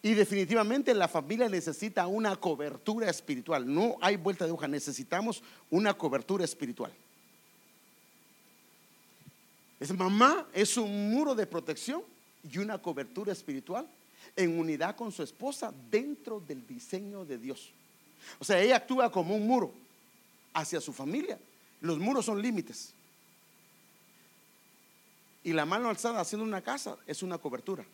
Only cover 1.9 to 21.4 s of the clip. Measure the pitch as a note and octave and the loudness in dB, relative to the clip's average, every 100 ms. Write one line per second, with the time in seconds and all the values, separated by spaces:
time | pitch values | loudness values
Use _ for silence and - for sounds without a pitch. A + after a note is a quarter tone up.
1.9 | G3+ F3+ G#3 G#3+ F#3+ F3+ C#3+ D3 C#3 - | 0 0 0 0 0 -2 -2 -4 -4 -2
2.9 | A3 A3 E3 - C3+ A#2 B2+ B2 D3 A3+ | 0 0 -2 -4 -6 0 -2 2 2 2
3.9 | - F3+ G#3 E3 F#3 E3 E3 D3 C#3+ C#3+ | 2 2 2 0 0 -2 -2 -2 -4 -4
4.9 | C3+ C3+ F3 A3 G#3+ - - - E3 G#3 | -8 -2 -2 -2 -4 -10 -20 0 2 2
5.9 | G3 D#3+ C3 - F#3+ E3 - C3 A#2+ A#2 | 2 0 -2 -2 -2 0 -4 -8 -6 -8
6.9 | - - _ _ _ _ _ _ _ _ | -10 -20 _ _ _ _ _ _ _ _
7.9 | _ _ _ _ _ _ _ _ _ _ | _ _ _ _ _ _ _ _ _ _
8.9 | _ _ - - - _ _ _ _ - | _ _ -20 -20 -20 _ _ _ _ -6
9.9 | F#3 F#3 G3+ B3+ F4 D#4 F3+ G#3 A#3+ G#3+ | -2 2 8 8 6 0 0 2 2 0
10.9 | G3+ G#3 A#3+ D4+ B3 G3 E3 D#3+ D3 - | 0 0 2 2 2 0 -2 -4 -6 -4
11.9 | D4+ A#4 - _ _ D#3+ B2+ G#3 G#3+ F3 | -6 -6 -20 _ _ -10 -6 -4 -4 -6
12.9 | C#3 B2+ - G#3 F3+ - C3+ - G3 D#4+ | -6 -6 -6 -6 -6 -6 -8 -6 -6 -8
13.9 | - - - - - F3+ E3 D#3+ D3 E3+ | -16 -20 -20 -12 2 2 4 0 0 -2
14.9 | G#3 A3+ F#3 D3 - B3+ C#4+ A3 C#3 A#2+ | -2 -8 -6 -10 -6 -6 -6 -8 -10 0
15.9 | G#3+ C#4 D4 - A3 D#3 C#3 A#2 B2 - | 0 0 -8 -8 -10 -8 -12 -10 -14 -8
16.9 | F#3+ G3+ G3+ F3 B2+ B2 C3 - - - | -8 -8 -12 -10 -8 -8 -10 -12 -20 -20
17.9 | _ - - - - - F#3+ G#3 B3+ - | _ -20 -20 -20 -14 2 6 8 6 4
18.9 | B3+ A#3+ F#3+ E3+ G#3+ G#3+ B3+ F#3+ - - | 2 4 2 0 2 4 4 2 -6 -20
19.9 | _ _ _ _ _ _ E3 D#3 E3 D3+ | _ _ _ _ _ _ -4 -2 -4 -6
20.9 | C3+ C3+ A3+ F#4 - | -6 -4 -4 -4 -8